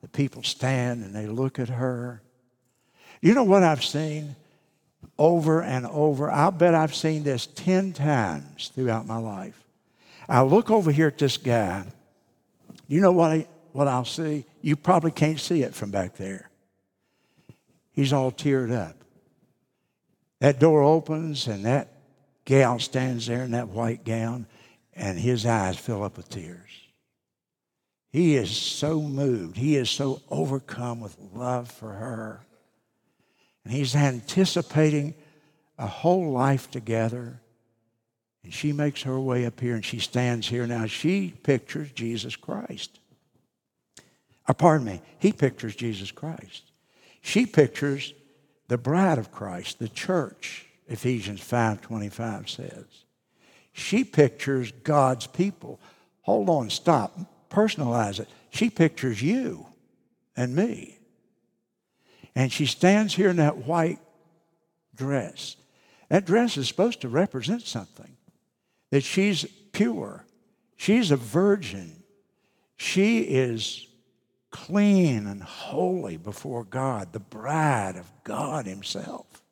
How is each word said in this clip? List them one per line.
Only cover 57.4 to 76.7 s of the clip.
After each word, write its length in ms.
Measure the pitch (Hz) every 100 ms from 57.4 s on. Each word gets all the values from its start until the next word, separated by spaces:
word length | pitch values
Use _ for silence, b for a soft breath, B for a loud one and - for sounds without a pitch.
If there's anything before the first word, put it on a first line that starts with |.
| _
personalize 680 | - 214 180 131 117 104 95
it. 80 | - b b
She 200 | - 240
pictures 500 | - 160 - 131 107
you 460 | 135 240 262 90 - _ _ _ _ _ _ -
and 180 | 123
me. 440 | 131 226 - - _ _ _ _ _ _ _ _ _ _ _ b b b
And 180 | - 131
she 140 | - 143
stands 480 | - 180 202 214
here 140 | 165 190
in 80 | 180
that 300 | 151 147 123
white 320 | 170 160 - _ _ _ _ _ _ _ _ _
dress. 640 | - 135 139 104 - - - b b b b b
That 160 | 165
dress 320 | 185 202 240 147
is 120 | 123
supposed 320 | - 214 233
to 60 | 131
represent 540 | 127 196 - 113 233
something, 540 | 226 117 98 - - - _ _ _ _ _ _ _
that 120 | 143
she's 420 | 135 - 202 175 135 - _
pure. 520 | - 220 220 101 - - _ _ _ _ _
She's 340 | - 220 208
a 60 | 143
virgin. 840 | 117 143 202 202 143 98 85 - _ _ _ _ _ _ _ _
She 440 | - 185 202 233
is 640 | 226 131 127 113 104 - - _ _ _ _ _ _
clean 760 | - - 190 208 196 170 117 104
and 160 | 101
holy 760 | 85 - - 143 185 185 117 80
before 480 | 90 104 - 120
God, 480 | 104